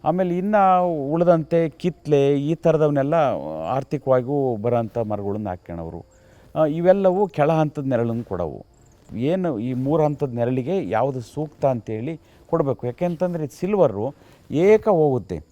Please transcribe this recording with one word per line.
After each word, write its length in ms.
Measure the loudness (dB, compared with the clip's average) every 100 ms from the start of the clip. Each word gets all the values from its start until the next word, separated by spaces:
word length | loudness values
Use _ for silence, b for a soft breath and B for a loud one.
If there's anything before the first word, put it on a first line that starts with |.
ಆಮೇಲೆ 340 | -2 0 0 0
ಇನ್ನು 540 | 0 4 4 4 2 -2 -2
ಉಳಿದಂತೆ 560 | 2 4 4 2 0 0
ಕಿತ್ಲೆ 720 | -2 -6 -6 0 2 4 2
ಈ 140 | 0
ಥರದವನ್ನೆಲ್ಲ 600 | 0 2 2 2 2 0 2 2 0 -6 -8 -4
ಆರ್ಥಿಕವಾಗಿಯೂ 880 | -4 -4 -6 0 0 2 -2 -2 -2
ಬರೋಂಥ 420 | 0 -2 -2 -4
ಮರಗಳನ್ನ 500 | -4 -4 -4 -6 -6
ಹಾಕ್ಯಣವರು. 560 | -10 -12 -12 -12 -14 -18 b b b b -2
ಆ, 100 | -2
ಇವೆಲ್ಲವೂ 600 | 2 2 4 4 2 -2
ಕೆಳ 260 | 0 2
ಹಂತದ 340 | 2 0 -2 -2
ನೆರಳನ್ನು 380 | 0 0 -4
ಕೊಡವು. 420 | -6 -6 -6 -8 -18 _ _ _ _
ಏನು 440 | -6 -2 -2 -2 -4
ಈ 160 | -4
ಮೂರು 300 | -4 0 2
ಹಂತದ 300 | 0 0 -4
ನೆರಳಿಗೆ 540 | -2 -2 -2 -2 -4 -2
ಯಾವುದು 320 | -2 -2 -4
ಸೂಕ್ತ 460 | -10 -8 -10 -2 -2
ಅಂತೇಳಿ 540 | -2 -6 -8 -8 -12 b b -4
ಕೊಡಬೇಕು. 400 | 0 0 -2 -6
ಯಾಕೆಂತಂದರೆ 580 | -4 -4 -2 -4 -4
ಇದು 140 | -8 -6
ಸಿಲ್ವರು 540 | -2 2 2 2 -6 -8 b b b
ಏಕ 380 | 0 4 4 4
ಹೋಗುತ್ತೆ 560 | 4 4 0 -4 -10 -10